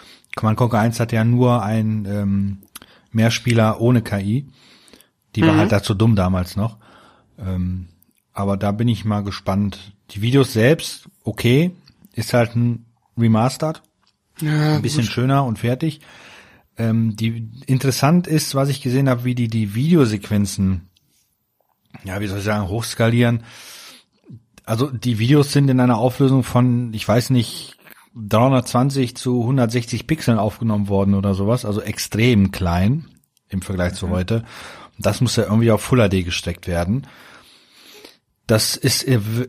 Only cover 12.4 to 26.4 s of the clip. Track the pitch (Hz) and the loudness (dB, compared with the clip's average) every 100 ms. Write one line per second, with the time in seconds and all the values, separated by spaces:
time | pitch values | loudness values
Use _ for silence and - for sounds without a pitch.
12.4 | 117 117 120 117 - _ _ - 117 110 | 0 0 -2 -2 -10 _ _ -2 2 4
13.4 | 123 - 156 160 _ _ _ _ _ - | 2 -2 -6 -8 _ _ _ _ _ -8
14.4 | 151 151 151 151 113 147 113 - 127 139 | -2 0 2 2 0 -2 -2 -2 0 0
15.4 | 135 110 117 127 160 143 - - - - | 0 -2 -4 -2 -4 -6 -16 -20 -20 -20
16.4 | - _ _ - 117 113 113 101 113 117 | -20 _ _ -6 -2 0 0 -2 -4 -4
17.4 | 110 - - 127 135 127 139 175 175 156 | -10 -12 -2 -2 0 0 2 2 2 -2
18.4 | - 135 139 139 127 127 139 123 123 123 | 0 -2 -2 -2 -2 0 2 0 -2 -2
19.4 | 117 113 104 107 151 175 123 107 - 104 | -2 -2 -2 -2 2 4 4 2 -2 -2
20.4 | 98 - 95 92 - _ _ _ _ _ | 0 0 0 0 -6 _ _ _ _ _
21.4 | _ _ _ _ _ - 98 98 104 98 | _ _ _ _ _ -18 -10 -8 -6 -6
22.4 | 101 104 92 107 113 - 113 117 120 120 | -4 -2 -2 -4 -6 0 2 4 2 2
23.4 | - - - - - - _ _ _ 117 | -4 -20 -20 -20 -20 -20 _ _ _ -20
24.4 | _ _ - 113 143 120 127 110 113 147 | _ _ -6 -2 -2 -2 -2 0 4 4
25.4 | 139 147 139 127 127 117 127 123 139 135 | 4 2 4 4 4 4 0 2 4 4